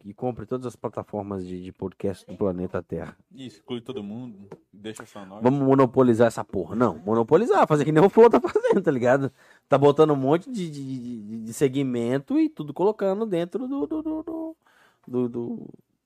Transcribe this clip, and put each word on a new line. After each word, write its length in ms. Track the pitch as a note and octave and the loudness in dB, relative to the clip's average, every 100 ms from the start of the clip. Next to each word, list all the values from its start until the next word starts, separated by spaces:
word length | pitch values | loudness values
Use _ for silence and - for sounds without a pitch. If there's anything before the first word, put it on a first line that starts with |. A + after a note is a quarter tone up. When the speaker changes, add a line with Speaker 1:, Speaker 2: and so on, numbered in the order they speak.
| G2 | -20
Speaker 1:
e 80 | |
compre 320 | G2+ B2+ A2+ G#2 | -8 -8 -6 -8
todas 200 | B2+ B2+ | -8 -8
as 100 | - | -10
plataformas 720 | A#2+ - G#2 G#2 G2+ G2 F2+ | -10 -8 -8 -8 -6 -8 -8
de, 160 | F2+ | -10
de 80 | F#2 | -14
podcast 540 | - F#2+ - G2 F#2 - | -10 -12 -6 -6 -6 -12
do 100 | F#2+ | -4
planeta 460 | G2+ F2+ F2+ F#2+ | -4 -2 -4 -6
Terra. 340 | E2+ E2 E2 - _ | -8 -10 -10 -14 _
Speaker 2:
Isso, 260 | - B2+ - | -18 -16 -18
exclui 240 | - B2 | -12 -12
todo 220 | A#2 B2 | -10 -12
mundo, 440 | G2+ A2 B2 G2 G2 - _ | -10 -12 -14 -16 -20 -20 _
deixa 340 | G2 G#2 G#2+ A2+ | -16 -14 -14 -16
só 200 | G#2+ F#2+ | -18 -16
nós. 160 | G2+ | 0
Speaker 1:
Vamos 180 | A2+ C#3+ | 0 2
monopolizar 680 | C3+ C3+ C3 C3 B2+ A2 A#2 | 4 4 4 4 4 6 4
essa 160 | A#2 | 2
porra. 320 | A#2+ G2+ E2 G#2 | -6 -8 -6 0
Não, 220 | A#2+ D#2 | 0 0
monopolizar, 640 | F2+ A2+ A#2 D#3 A#3+ G4 B3+ | -2 0 4 2 4 2 2
fazer 180 | D3+ D3 | 2 2
que 60 | |
nem 120 | D#3 | 4
o 60 | F#3+ | 6
Flow 200 | A3 A#3 | 8 8
tá 100 | A#3+ | 6
fazendo, 420 | D4+ G#4+ A#4+ G#4 | 2 0 2 2
tá 100 | F#3 | 2
ligado? 400 | C3+ A#2+ C#3 C3+ - _ _ _ | 2 2 2 0 -6 _ _ _
Tá 100 | C#3+ | 4
botando 340 | C#3+ C#3+ D#3 | 4 6 4
um 40 | C#3+ | 4
monte 320 | C3 D#3+ F#3+ | 2 0 -2
de, 180 | B3 F3 | -8 -8
de, 300 | D3 C3+ C3 | -8 -10 -10
de, 440 | A#2+ A#2+ G#2 A2+ A2 | -10 -12 -12 -12 -12
de 80 | |
segmento 840 | A#2 C#3+ C3 C3+ B2 A#2 C3+ - C#4+ | -2 0 0 -2 -2 -2 -2 -2 0
e 100 | D#4+ | 0
tudo 240 | - D3+ | -2 -10
colocando 520 | D3 F#3+ G#3+ G3 G3 A3+ | -2 -2 0 -2 -2 -2
dentro 420 | F3 F3 G3 B3+ | -4 -4 -6 -6
do, 200 | C#4 D4 | -6 -6
do, 140 | D#4 | -6
do, 200 | D#4 D#4 | -6 -8
do, 320 | D#4+ D#4+ D#4+ D#4+ _ _ _ _ - | -8 -10 -12 -14 _ _ _ _ -8
do, 220 | B2 B2 | -4 -4
do 400 | A#2+ A#2+ A#3 - - _ _ | -6 -10 -10 -14 -20 _ _